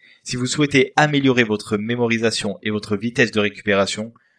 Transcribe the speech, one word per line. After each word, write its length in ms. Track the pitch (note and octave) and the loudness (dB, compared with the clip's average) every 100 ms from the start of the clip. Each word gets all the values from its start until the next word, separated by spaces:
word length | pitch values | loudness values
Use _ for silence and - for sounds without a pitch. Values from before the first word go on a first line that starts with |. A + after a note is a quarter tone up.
| _ _ | _ _
Si 140 | - B2+ | -10 -6
vous 100 | B2+ | -4
souhaitez 460 | - C#3+ C#3 B2+ - | 0 2 2 2 2
améliorer 480 | D3+ C#3+ C3+ B2 | 2 4 2 4
votre 320 | A2 G#2 - G#2 | 2 -2 -2 -4
mémorisation 840 | G#2+ B2 A#2 A2+ A2+ - G#2 F#2+ | -2 -2 0 0 0 -2 -6 -6
et 60 | G#2+ | -4
votre 260 | G#2+ - G2+ | -4 -4 -4
vitesse 360 | A#2 B2+ A2+ | -2 0 0
de 100 | G#2+ | 0
récupération, 720 | G#2 - G#2 G2 F#2+ - A2+ - _ | -2 -2 0 0 0 -4 -10 -14 _